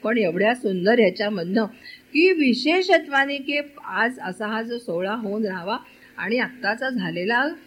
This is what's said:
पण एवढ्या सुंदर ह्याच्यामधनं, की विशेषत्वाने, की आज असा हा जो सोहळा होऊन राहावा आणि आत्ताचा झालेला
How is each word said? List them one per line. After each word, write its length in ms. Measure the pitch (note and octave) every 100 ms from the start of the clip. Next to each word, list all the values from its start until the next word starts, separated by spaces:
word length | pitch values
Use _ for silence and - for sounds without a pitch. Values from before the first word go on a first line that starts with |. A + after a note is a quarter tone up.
पण 140 | G#3+ A#3
एवढ्या 380 | F#3 F3 G#3 B3
सुंदर 440 | G#3+ F#3 F#3 A#3+
ह्याच्यामधनं, 640 | G3+ F3+ G#3 G3+ E3+ G#3 G#3 - - - _
की 180 | C#4+ F4
विशेषत्वाने, 1040 | E4+ C4+ B3 C4+ F4+ F#4 E4 D#4 C#4 C#4 C#4+
की 240 | C#4 C#4+ C#4+ - -
आज 340 | F#3+ A3+ B3+
असा 280 | F3+ F#3 G#3+
हा 140 | A3
जो 160 | A#3 A#3+
सोहळा 360 | A#3+ E3+ F#3+
होऊन 320 | A3+ G#3 G#3 G#3
राहावा 320 | F#3 F3 B3 - - - -
आणि 220 | F3+ B3
आत्ताचा 500 | G#3+ - G3 A#3 C4
झालेला 580 | B3 F3+ E3+ F#3 A#3 C#4+ E4+